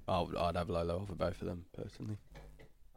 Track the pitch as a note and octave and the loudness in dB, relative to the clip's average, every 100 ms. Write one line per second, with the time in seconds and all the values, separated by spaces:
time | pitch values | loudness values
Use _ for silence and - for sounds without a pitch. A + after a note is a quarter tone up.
0 | - F#2 D#2 - E2+ F2 E2+ E2+ E2+ F2 | 2 2 4 4 4 4 2 2 4 2
1 | G2+ E2 F2 F2 F2+ F2 E2+ - - - | 0 0 0 0 -2 -4 -6 -10 -10 -6
2 | A2 G#2 - - - - - - - | -6 -6 -8 -16 -14 -16 -18 -18 -18